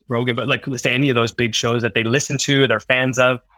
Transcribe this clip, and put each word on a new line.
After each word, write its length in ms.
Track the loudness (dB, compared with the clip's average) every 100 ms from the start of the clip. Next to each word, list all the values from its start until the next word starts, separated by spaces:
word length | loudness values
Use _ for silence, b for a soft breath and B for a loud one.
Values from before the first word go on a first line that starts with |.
| -6
Rogan, 280 | -4 -2 -2
but, 100 | -2
like, 180 | -4 -4
let's 160 | -4
say 100 | -2
any 140 | 0 2
of 60 |
those 180 | 2 0
big 220 | 0 -2
shows 280 | 0 -2 0
that 120 | -2
they 100 | -2
listen 340 | 0 0 -2 -4
to, 280 | 0 2 2
they're 120 | 0
fans 380 | 0 0 0 2
of, 220 | 2 2 _